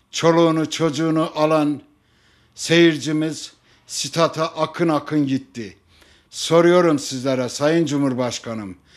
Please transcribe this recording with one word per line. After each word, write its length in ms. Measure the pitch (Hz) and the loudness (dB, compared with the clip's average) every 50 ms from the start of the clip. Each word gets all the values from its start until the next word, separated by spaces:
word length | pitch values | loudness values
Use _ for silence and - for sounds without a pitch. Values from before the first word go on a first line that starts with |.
| _ _ | _ _
çoluğunu 580 | - - 160 165 165 170 170 160 160 160 151 151 | -6 0 2 4 4 4 4 4 2 0 -2 -4
çocuğunu 600 | - - 165 160 131 147 165 160 156 160 165 165 - | -2 -2 -2 -2 -2 -2 -2 0 0 0 -2 -2 0
alan 460 | 156 151 156 160 156 147 147 143 131 - _ _ _ _ _ _ _ _ _ _ _ _ _ _ | 0 2 2 2 2 2 0 -2 -6 -10 _ _ _ _ _ _ _ _ _ _ _ _ _ _
seyircimiz 960 | - - - 165 170 170 165 156 135 120 156 151 156 156 160 143 - - - - _ _ _ _ _ _ | -12 -2 2 4 6 6 4 4 0 -2 -2 -2 -2 -2 -4 -6 -8 -12 -16 -20 _ _ _ _ _ _
stata 600 | - - - - 139 - 165 160 151 - 160 160 | -12 -10 -10 -8 -4 0 0 0 0 0 -2 -4
akın 420 | 165 - 160 156 156 - - 175 165 | -4 -2 -4 -4 -4 -2 -2 0 0
akın 380 | 151 139 147 - 156 151 143 | 0 0 -2 -2 -2 -2 0
gitti. 500 | 131 135 131 - - - 120 107 92 - _ _ _ _ _ _ _ _ _ _ _ | 0 -2 -4 -4 -10 -14 -14 -14 -14 -16 _ _ _ _ _ _ _ _ _ _ _
Soruyorum 680 | - - - - 160 170 170 170 175 180 175 165 151 139 | -12 -10 -2 2 4 6 6 6 6 4 4 2 2 0
sizlere 500 | - - 135 127 127 139 131 127 123 113 | -2 -6 -8 -6 -4 -4 -2 -2 -4 -6
Sayın 360 | - - 143 151 165 170 160 | -4 -2 0 0 2 0 0
Cumhurbaşkanım, 920 | 131 143 143 143 131 123 123 127 117 117 - - 120 110 110 104 95 90 - _ _ _ | 0 0 0 0 -2 -2 -2 -4 -4 -6 -8 -10 -10 -10 -10 -10 -12 -16 -18 _ _ _